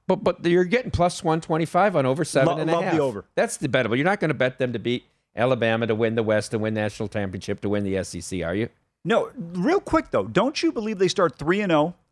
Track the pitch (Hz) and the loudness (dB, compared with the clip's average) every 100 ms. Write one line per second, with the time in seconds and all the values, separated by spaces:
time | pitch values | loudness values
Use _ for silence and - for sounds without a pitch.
0 | - 185 190 175 170 175 180 233 - - | -2 0 0 0 2 2 4 0 -2 0
1 | 175 - 165 160 - 160 165 180 208 170 | 0 0 -2 -2 0 -2 0 2 2 2
2 | 131 143 160 147 156 165 156 170 190 160 | 2 0 0 2 2 2 0 0 2 0
3 | 139 101 - - 220 - 143 127 113 123 | 0 -2 -6 -2 -2 -2 -2 0 0 0
4 | 165 202 165 127 127 - 127 113 120 123 | 0 0 -2 0 -2 0 -4 -2 -2 -4
5 | - _ _ - 123 123 113 113 117 107 | -6 _ _ -2 0 2 2 2 0 0
6 | 113 113 107 107 - 113 110 110 107 - | 0 0 2 0 0 -2 -2 -2 -2 -4
7 | 107 107 98 92 - 101 104 101 101 95 | -6 -4 -6 -6 -6 -4 -2 -2 0 -2
8 | 87 87 - 92 82 95 113 _ _ _ | -4 -8 -8 -6 -4 -2 -4 _ _ _
9 | 165 214 - 277 170 180 202 381 - 320 | 0 0 0 -6 -8 -2 2 0 2 0
10 | - 110 107 143 247 - 330 247 214 202 | 2 -2 0 2 2 0 -2 -2 -4 0
11 | 190 - 170 - 147 196 202 156 160 - | 0 2 0 0 -2 0 2 2 2 -2
12 | _ | _